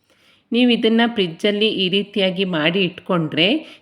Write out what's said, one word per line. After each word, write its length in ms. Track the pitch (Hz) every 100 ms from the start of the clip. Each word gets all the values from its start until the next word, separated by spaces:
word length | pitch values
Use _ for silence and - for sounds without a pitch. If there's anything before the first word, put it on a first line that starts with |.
| _ _ _ _ -
ನೀವು 180 | 233 247
ಇದನ್ನು 440 | 233 220 226 233 226
ಫ್ರಿಜ್ಜಲ್ಲಿ 520 | 180 165 208 208 214
ಈ 220 | 180 185
ರೀತಿಯಾಗಿ 560 | 196 202 208 190 180 190
ಮಾಡಿ 340 | 160 160 190
ಇಟ್ಕೊಂಡ್ರೆ 640 | 180 - - 180 151 131 185 311 - -